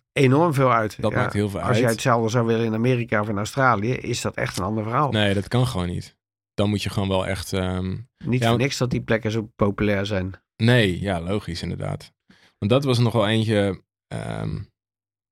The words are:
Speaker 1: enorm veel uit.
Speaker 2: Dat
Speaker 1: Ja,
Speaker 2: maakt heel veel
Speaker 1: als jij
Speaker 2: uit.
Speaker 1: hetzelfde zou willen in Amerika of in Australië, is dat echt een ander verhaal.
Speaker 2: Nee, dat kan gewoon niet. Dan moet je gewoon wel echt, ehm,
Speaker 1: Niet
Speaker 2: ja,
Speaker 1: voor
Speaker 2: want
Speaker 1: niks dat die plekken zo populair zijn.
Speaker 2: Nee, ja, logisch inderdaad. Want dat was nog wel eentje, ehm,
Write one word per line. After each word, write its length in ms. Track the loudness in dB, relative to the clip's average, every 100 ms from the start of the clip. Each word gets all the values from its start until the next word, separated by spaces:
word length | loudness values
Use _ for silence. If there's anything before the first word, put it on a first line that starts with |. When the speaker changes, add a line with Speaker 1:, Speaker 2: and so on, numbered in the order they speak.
| _
Speaker 1:
enorm 420 | 2 4 6 4
veel 180 | 4 4
uit. 300 | 4 0 -2
Speaker 2:
Dat 100 | -2
Speaker 1:
Ja, 60 | 0
Speaker 2:
maakt 160 | -2
heel 160 | 0 -2
veel 100 | -2
Speaker 1:
als 180 | 0 2
jij 80 | 2
Speaker 2:
uit. 80 |
Speaker 1:
hetzelfde 360 | 0 2 2 2
zou 160 | 0 2
willen 200 | 2 0
in 80 |
Amerika 480 | 0 0 0 0 -2
of 80 | 0
in 80 | -2
Australië, 540 | -4 0 2 2 0
is 300 | -4 -4 -4
dat 140 | -4 -4
echt 220 | -6 -4
een 60 |
ander 200 | -4 -4
verhaal. 280 | -2 -2 0
Speaker 2:
Nee, 220 | 2 2
dat 140 | 0 0
kan 200 | 0 0
gewoon 200 | 0 -4
niet. 300 | -6 -10 _ _ _ _
Dan 160 | -2 0
moet 140 | 0
je 60 | -2
gewoon 200 | -2 0
wel 180 | 0 0
echt, 260 | -4 -4
ehm, 360 | -4 -2 -2 -4
Speaker 1:
Niet 100 | -6 -10 _
Speaker 2:
ja, 200 | -4 0
Speaker 1:
voor 100 | 2
Speaker 2:
want 100 | 2
Speaker 1:
niks 160 | 0 -2
dat 140 | -2
die 100 | -2
plekken 300 | -2 -2 -2
zo 200 | -4 -6 -2
populair 500 | 0 2 0 0 -2
zijn. 260 | -2 -4 -8 _ 0
Speaker 2:
Nee, 460 | 4 4 4 2
ja, 200 | -2 -2
logisch 400 | -2 -4 -4 -8
inderdaad. 520 | -6 -6 -6 -8 -10 _ _ _ _ -4
Want 140 | 2
dat 120 | 2
was 140 | 2 2
nog 140 | 2
wel 140 | 2 2
eentje, 540 | 2 2 2 0 -2 _ _ -14
ehm, 520 | -10 -8 -6 -6 -6 -10 _ _ _ _ _ _